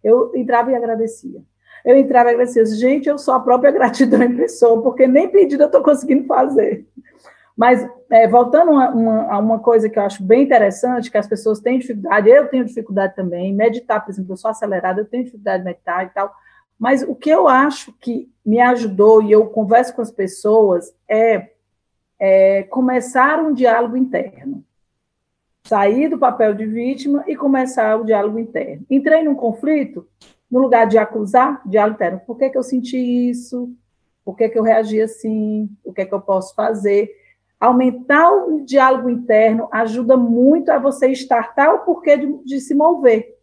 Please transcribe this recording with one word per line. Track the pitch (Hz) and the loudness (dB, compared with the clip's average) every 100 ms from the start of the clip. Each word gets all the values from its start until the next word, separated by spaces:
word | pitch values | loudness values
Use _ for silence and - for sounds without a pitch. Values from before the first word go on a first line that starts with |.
Eu | 214 240 240 247 | 2 2 2 -4
entrava | 247 240 240 | -2 -2 0
e | 247 | -4
agradecia. | 233 220 226 - - - _ _ _ - 240 | -4 -4 -6 -8 -18 -20 _ _ _ -8 4
Eu | 269 | 4
entrava | 269 254 240 | 4 2 4
e | |
agradecia. | 240 247 240 220 | 2 0 2 0
Gente, | 214 247 285 285 | 0 0 0 -2
eu | 285 | -4
sou | 277 | -2
a | 262 | -2
própria | 254 247 277 | 2 4 4
gratidão | 330 233 - 254 220 | 2 -2 2 2 4
em | 247 240 | 2 0
pessoa, | 466 - 240 226 | -4 2 2 2
porque | 247 247 262 | 0 2 4
nem | 269 370 | 4 4
pedido | 392 302 285 | 4 2 2
eu | 294 | 2
tô | 539 | 4
conseguindo | 294 277 294 277 - | 2 0 0 -2 0
fazer. | - 262 269 208 - - - _ _ - _ _ - | 0 0 0 -2 -6 -12 -20 _ _ -20 _ _ 0
Mas, | 240 254 - - _ | 2 2 -2 -16 _
é, | 226 226 | 4 6
voltando | 240 240 302 349 | 4 4 2 4
uma, | 285 254 | 4 2
uma, | 240 226 220 - | 0 0 -2 -2
a | 202 | -2
uma | 214 220 | -2 0
coisa | 240 226 214 | 2 2 0
que | 214 | -2
eu | |
acho | 202 202 | -4 -6
bem | 185 233 | 2 2
interessante, | 277 247 202 196 247 247 240 | 4 2 2 -2 -4 -4 -4
que | 214 | -6
as | 208 | -4
pessoas | 208 220 208 | -4 -4 -4
têm | 240 254 | -2 -4
dificuldade, | 247 214 254 202 208 | -4 -10 -2 2 6
eu | 277 285 | 6 4
tenho | 254 | -4
dificuldade | 233 233 220 196 190 196 | -4 -8 -6 -4 -4 -6
também, | 180 175 185 | -8 -6 -6
meditar, | 196 226 233 - 214 | -2 -2 -2 -6 -6
por | 208 | -6
exemplo, | 190 185 | -12 -12
eu | 190 | -8
sou | 220 | -8
acelerada, | 214 208 185 185 185 | -6 -6 -4 -4 -6
eu | 214 | -6
tenho | 247 247 | -8 -10
dificuldade | 220 202 190 | -10 -6 -6
de | 180 | -8
meditar | 175 - 175 185 | -12 -8 -8 -8
e | |
tal, | - 202 _ _ _ _ _ | -8 -10 _ _ _ _ _
mas | 233 269 | -2 -2
o | - | -4
que | 254 302 | -6 0
eu | 330 349 | 2 4
acho | 254 285 277 - _ | 4 2 -4 -16 _
que | - 233 - _ 214 | -10 -10 -12 _ -4
me | 226 | 2
ajudou, | 247 247 220 190 214 220 | 2 0 -4 2 4 4
e | 208 | 6
eu | 214 214 | 2 2
converso | 226 202 233 254 | -4 0 0 0
com | - | -6
as | 220 | -10
pessoas, | - 190 - 214 220 208 175 170 _ _ | -8 -8 -4 0 2 2 0 -6 _ _
é, | 220 226 202 - _ _ _ _ _ _ _ | 0 2 0 -4 _ _ _ _ _ _ _
é | 196 190 190 196 | 2 4 4 2
começar | 190 262 254 254 247 254 269 320 | -4 -2 -2 -2 -2 0 2 2
um | 311 | -2
diálogo | 254 247 226 240 254 | 0 0 0 -2 -4
interno. | 254 208 196 - 277 - _ _ _ _ _ _ _ _ _ _ - | -4 -4 -8 -12 -14 -14 _ _ _ _ _ _ _ _ _ _ -4
Sair | 214 202 240 302 | 0 2 0 -2
do | 302 | 0
papel | 254 - 220 | -2 0 -2
de | 202 220 | -2 -6
vítima | 220 247 269 277 285 - | -6 -6 -6 -4 -4 -4
e | 294 | -4
começar | 285 262 254 254 214 220 | -2 0 -2 -2 -2 -2
o | 220 | 0
diálogo | 208 208 220 | 0 0 -6
interno. | 226 - - 151 - | -8 -8 -10 -14 -2
Entrei | 269 277 320 | -2 2 0
num | 311 277 | 0 -2
conflito, | 233 214 285 302 262 175 _ _ _ _ _ | -4 -4 -2 -2 -4 -10 _ _ _ _ _
no | 254 | 0
lugar | 262 233 220 | 2 2 4
de | 220 | 2
acusar, | 214 226 202 247 254 277 196 | 0 -6 0 2 2 -2 -2
diálogo | 208 208 214 | 0 0 -2
interno. | 180 185 - | -6 -6 -14
Por | 233 | -4
que | 269 | -4
que | 269 | -4
eu | |
senti | 254 254 247 254 247 247 247 | -4 -6 -6 -6 -2 -2 -2
isso? | 247 - 247 247 247 _ _ _ _ | -4 -10 -12 -12 -16 _ _ _ _
Por | - 190 | -16 -4
que | 220 | -2
que | 226 | 0
eu | |
reagi | 220 220 214 214 | 0 0 0 -4
assim? | 220 - 226 220 214 214 208 208 | -4 -6 -8 -6 -4 -6 -8 -12
O | - | -14
que | 185 | -10
é | 190 | -8
que | |
eu | 202 | -8
posso | 196 190 185 - | -4 -4 -4 -6
fazer? | 220 214 202 202 214 - _ _ _ _ | -4 -4 -2 -2 -2 -10 _ _ _ _
Aumentar | 233 247 254 247 - 294 339 | 0 2 0 -4 0 2 4
o | 403 349 311 | 2 -2 -6
diálogo | 262 269 262 262 247 | -2 2 2 2 -4
interno | 240 - 214 220 226 - | -6 0 2 2 0 -4
ajuda | 214 226 226 240 254 | -6 -4 -4 0 2
muito | 233 233 254 320 302 | 2 2 4 2 0
a | 294 | 0
você | 269 269 269 | -2 -2 -2
startar | 262 - 233 220 - 294 - | -2 -2 -4 -2 0 0 0
o | |
porquê | - 349 302 294 | -2 -4 0 0
de, | 285 302 262 | 0 -8 -8
de | 269 | -10
se | - | -4
mover | 285 311 311 262 220 233 _ | 0 2 4 2 2 -4 _